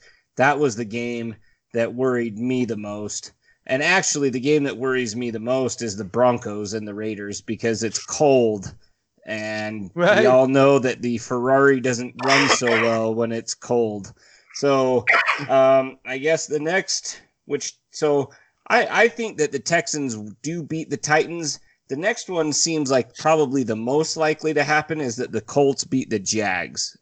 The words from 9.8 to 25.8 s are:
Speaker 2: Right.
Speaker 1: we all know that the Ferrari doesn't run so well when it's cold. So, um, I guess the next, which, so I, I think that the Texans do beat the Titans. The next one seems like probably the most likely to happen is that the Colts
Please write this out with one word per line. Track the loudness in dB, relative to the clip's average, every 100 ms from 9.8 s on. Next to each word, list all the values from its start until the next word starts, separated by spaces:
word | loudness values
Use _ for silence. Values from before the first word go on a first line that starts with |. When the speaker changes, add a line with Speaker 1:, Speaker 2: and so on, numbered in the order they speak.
| -10
Speaker 2:
Right. | 0 4 4
Speaker 1:
we | 6
all | 6 6
know | 6 6 6
that | 2 -2
the | -4 -4
Ferrari | -4 -4 2 4 6 4
doesn't | 0 -2 -6 -6
run | 2 2 4
so | 2 2
well | 2 2 2 0
when | 0 -2
it's | -2 -6
cold. | -10 -2 0 0 -2 -10 -18 _ _ _
So, | -4 2 2 2 2 0 -2 0 -4 0
um, | 4 6 6 2 -6 -10
I | -4
guess | 0 -2 -2
the | -4
next, | -2 -2 -2 -6 -8 -16 _ _ -8
which, | -6 -6 -14 _
so | -2 0 2 0 -8 _ _ 0
I, | 2 2 2
I | 2
think | 2 -8 -2
that | -2
the | -2
Texans | 0 0 0 -4 -4 -6 -10 -12
do | -8 -8
beat | -6 -8 -6
the | -6
Titans. | 0 2 2 -4 -8 -10 _ _ _
The | -4
next | -4 -4 -4
one | -2 -2
seems | 0 0 -2 2
like | 0 0 -2
probably | 2 4 2 0
the | -2 -2
most | 0 0 0 -2
likely | -2 0 0
to | 0
happen | 2 0 0 -4
is | -4 -4
that | -6
the | -6
Colts | -2 2 2 2